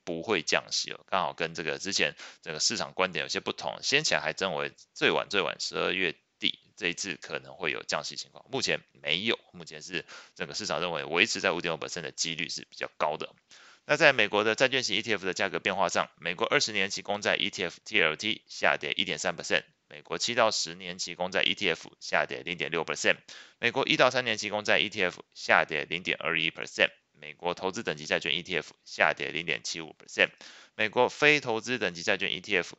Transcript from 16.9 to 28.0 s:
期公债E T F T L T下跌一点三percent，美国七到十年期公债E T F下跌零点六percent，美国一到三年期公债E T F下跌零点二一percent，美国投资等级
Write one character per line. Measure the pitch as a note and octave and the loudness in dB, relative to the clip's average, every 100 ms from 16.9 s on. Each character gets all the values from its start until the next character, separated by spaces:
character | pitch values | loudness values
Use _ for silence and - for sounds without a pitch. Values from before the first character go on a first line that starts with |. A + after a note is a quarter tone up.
期 | G2 | -2
公 | F#2+ G#2 | -4 -2
债 | G2+ F2+ | 2 2
E | G2 | 0
T | - | -2
F | F2 - | -4 -6
T | - G#2+ | 0 4
L | E2 D#2 | 4 2
T | G#2+ - - | -2 -4 -8
下 | - F#2+ D2 | 0 2 2
跌 | D2 - | 0 -2
一 | |
点 | G2 D#2 | -2 -2
三 | F#2 D#2 | -4 -4
percent， | D2 F2+ - _ - | 0 0 0 _ -20
美 | D2+ | -18
国 | D2 E2+ | -8 -4
七 | - A#2+ | 0 4
到 | A2 | 4
十 | - E2 F2 | 2 -2 -6
年 | F#2 F2+ | -10 -8
期 | - E2 | -8 -4
公 | F#2 | -2
债 | F#2 | 2
E | - G2 | 2 2
T | G2 | 0
F | E2 - - | 0 -4 -16
下 | - F2 | -2 0
跌 | D2+ C2 | 0 -4
零 | C#2 F2 | -6 -6
点 | D2 | -2
六 | E2 | -2
percent， | D#2 D2 G#2+ D#2 - - - - | -2 0 2 0 -2 -20 -20 -2
美 | A#2 | -2
国 | B2+ - | 0 2
一 | D3+ | 4
到 | C3 | 4
三 | B2+ | 4
年 | B2 G#2+ | 0 -2
期 | G#2 | -2
公 | G#2 | -2
债 | G#2 G2 | 2 2
E | G2 | 2
T | G#2+ | 0
F | F2+ - - | -2 -2 -14
下 | - - G2 | -6 4 4
跌 | D2+ D#2 | 4 0
零 | C2 E2+ | -2 -4
点 | F#2 - | -2 -2
二 | D2+ E2 | 0 0
一 | D#2+ | 0
percent， | - A1+ - G2 - _ | -4 -6 2 0 0 _
美 | _ D2+ | _ -18
国 | C#2+ F2 | -6 -4
投 | F2 F#2+ | -2 -4
资 | F#2+ | -4
等 | F2 | -4
级 | D#2 | -4